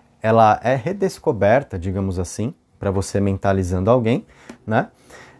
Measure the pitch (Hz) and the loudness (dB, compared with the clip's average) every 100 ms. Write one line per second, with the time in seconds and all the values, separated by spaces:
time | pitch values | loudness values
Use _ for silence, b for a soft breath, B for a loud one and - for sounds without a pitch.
0 | b _ 110 113 110 104 117 131 156 202 | b _ 0 4 4 4 0 -2 -4 -4
1 | 190 - - 117 101 127 147 92 92 98 | -4 -4 -4 0 4 2 0 -8 -6 -4
2 | 98 90 87 - 113 - _ - 101 98 | -4 -4 -8 -6 -8 -8 _ -8 -4 -2
3 | 95 101 101 95 101 98 92 92 95 127 | -2 -2 0 0 0 0 0 0 2 2
4 | 110 135 - B B B - 110 214 B | 2 -2 -4 B B B -2 -2 -2 B
5 | B B B B | B B B B